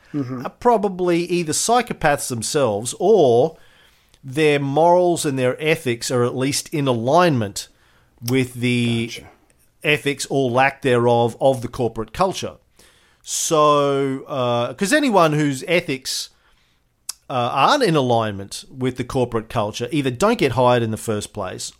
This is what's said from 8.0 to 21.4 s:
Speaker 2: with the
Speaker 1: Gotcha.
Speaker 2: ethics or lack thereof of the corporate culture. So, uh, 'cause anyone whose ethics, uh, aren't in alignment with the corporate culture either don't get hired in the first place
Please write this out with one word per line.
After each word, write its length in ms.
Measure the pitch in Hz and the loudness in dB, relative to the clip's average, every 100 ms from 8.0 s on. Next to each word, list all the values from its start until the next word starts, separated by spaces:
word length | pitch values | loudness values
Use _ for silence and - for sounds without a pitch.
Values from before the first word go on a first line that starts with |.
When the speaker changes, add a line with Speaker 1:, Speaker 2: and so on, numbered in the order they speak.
| _ _ 117 | _ _ -2
Speaker 2:
with 240 | 131 123 123 | 0 0 -4
the 520 | 123 123 120 117 113 | -2 0 0 -2 -6
Speaker 1:
Gotcha. 200 | 117 113 _ _ _ _ _ | -12 -18 _ _ _ _ _
Speaker 2:
ethics 440 | 160 147 139 143 - | -2 0 -2 -4 -4
or 220 | 139 131 | -2 0
lack 320 | 123 135 - | 2 2 0
thereof 520 | 135 120 120 117 117 113 | 0 2 4 2 0 2
of 220 | 139 127 | 0 0
the 40 | 117 | -6
corporate 460 | - 117 - 107 | -4 -4 -4 -10
culture. 440 | - 190 - 101 73 _ _ _ _ _ _ | -4 -4 -2 -10 -12 _ _ _ _ _ _
So, 1000 | - - - 156 151 147 143 139 139 135 - | -10 -6 0 4 4 4 2 0 -2 -4 -8
uh, 460 | 139 123 120 123 | -4 -2 0 -2
'cause 180 | 131 196 | -4 0
anyone 400 | 302 285 196 160 | 2 4 4 4
whose 300 | 151 147 131 - | 2 0 -2 -2
ethics, 640 | 170 165 131 - - - _ _ _ _ _ _ _ - - - | -2 -2 -8 -6 -8 -10 _ _ _ _ _ _ _ -16 -16 -6
uh, 220 | 131 120 | -4 -2
aren't 300 | 143 160 294 | 2 2 4
in 120 | 185 156 | 2 2
alignment 680 | 127 117 107 98 101 - - 131 | 2 0 0 -6 -12 -14 -16 -6
with 220 | 127 127 | -6 -4
the 60 | |
corporate 460 | 123 135 123 113 110 | -6 -2 -2 -2 -4
culture 380 | 120 104 104 120 | -4 -4 -4 -4
either 180 | 151 135 | -2 -2
don't 300 | 120 208 240 | 0 0 2
get 140 | 139 | 0
hired 280 | 117 123 123 | 2 4 4
in 80 | 113 | 0
the 80 | 110 | -4
first 360 | - 104 - | -4 -6 -6
place 380 | 104 | -10